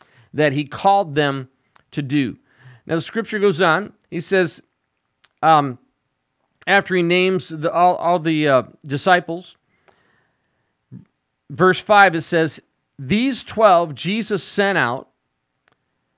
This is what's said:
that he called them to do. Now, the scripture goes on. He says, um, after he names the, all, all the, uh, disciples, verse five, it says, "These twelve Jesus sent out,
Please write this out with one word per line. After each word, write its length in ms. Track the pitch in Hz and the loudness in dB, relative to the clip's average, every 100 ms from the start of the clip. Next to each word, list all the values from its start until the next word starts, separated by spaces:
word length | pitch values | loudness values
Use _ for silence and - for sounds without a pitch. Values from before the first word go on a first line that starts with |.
| _ _ _ | _ _ _
that 180 | 139 151 | -2 0
he 140 | 139 143 | -2 -6
called 500 | - 196 196 165 143 | -2 2 2 0 -2
them 320 | 143 135 127 _ _ _ _ | -2 -4 -10 _ _ _ _
to 100 | 156 | -10
do. 360 | 135 147 120 - _ _ - - - | -4 -2 -2 -6 _ _ -20 -18 -6
Now, 100 | 165 | -6
the 60 | |
scripture 380 | - 226 208 214 | -4 -8 -6 -2
goes 220 | 202 156 | 0 2
on. 320 | 175 165 208 - _ | 2 0 -4 -16 _
He 80 | 170 | -12
says, 420 | - 190 170 - _ _ _ _ _ _ _ _ | -2 0 0 -4 _ _ _ _ _ _ _ _
um, 380 | 156 156 139 120 _ _ _ _ _ _ _ _ - | 4 4 2 -6 _ _ _ _ _ _ _ _ 0
after 280 | 196 - 180 | 0 2 -2
he 80 | |
names 440 | 170 180 185 180 - | 0 2 0 -2 -6
the, 240 | 160 160 | -6 -4
all, 240 | 165 180 170 | 2 2 2
all 240 | 170 175 | 0 -2
the, 280 | 160 156 151 | 0 0 2
uh, 160 | 131 104 _ 143 | 2 0 _ -8
disciples, 720 | 139 196 175 - 170 - _ _ _ _ _ _ _ _ _ _ _ _ _ _ 127 - _ _ _ - | -4 2 2 0 -10 -14 _ _ _ _ _ _ _ _ _ _ _ _ _ _ -20 -20 _ _ _ -12
verse 280 | 139 185 175 | 0 2 2
five, 360 | - 208 190 165 | 2 6 6 2
it 60 | |
says, 380 | - 170 160 - _ _ _ - | -2 -2 -2 -6 _ _ _ -14
"These 460 | 131 214 269 247 | -4 -2 -2 -4
twelve 500 | - 208 214 175 170 | -8 2 4 4 2
Jesus 500 | 131 165 220 214 196 | -6 -6 -6 -4 -6
sent 320 | - - 202 175 | -4 -2 0 0
out, 340 | 120 127 - _ _ _ _ _ _ _ _ _ _ | -2 -4 -12 _ _ _ _ _ _ _ _ _ _